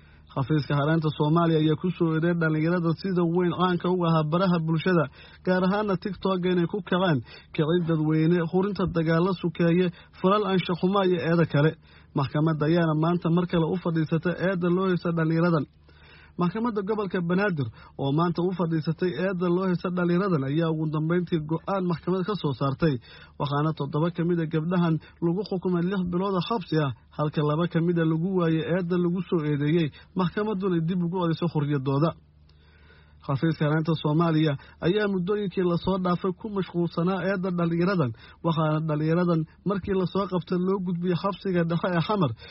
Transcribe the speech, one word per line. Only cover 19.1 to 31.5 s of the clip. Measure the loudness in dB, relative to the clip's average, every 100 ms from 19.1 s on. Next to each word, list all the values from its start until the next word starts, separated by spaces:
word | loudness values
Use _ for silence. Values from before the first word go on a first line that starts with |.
eedda | -2 -4 -2 0
loo | 0
haysta | 0 -2 -2
dhalinyaradan | -2 0 2 2 0
ayaa | 0 0 0
ugu | -2 -2
dambeyntii | -2 0 0 0 -2
go'aan | -2 -4 -2 -2 -2
maxkamad | -2 -2 -2
ka | -2 -4
soo | -4
saartay, | -2 -4 0 0 0 -6 -20 -18 -8
waxaana | -4 0 0
toddoba | -2 -4 -2 -2
ka | 0
mid | 0 0
ah |
gabdhahan | -2 -2 -2 0 0 0 -4 -4
lagu | -2 -2
xukumay | -4 -4 -2 0
lix | 0 -2
bilood | -2 -2 0 -2
oo |
xabsi | -2 -4 -2 0
ah, | 0 -4 -10
halka | -6 -4 0
laba | 0 0 0
ka | 0
mid | 0 2
ah |
lagu | 2 0 0 0
waayay | 2 0 0
eedda | -2 0 0
lagu | 0 -2
soo | -2 -2
eedeeyey, | 0 0 2 2 0 -4 -8
maxkamadduna | -2 -2 -2 -2 -2 0 0
dib | 0 -2
ugu | -2 -2
celisay | -2 0
xorriyaddooda. | -2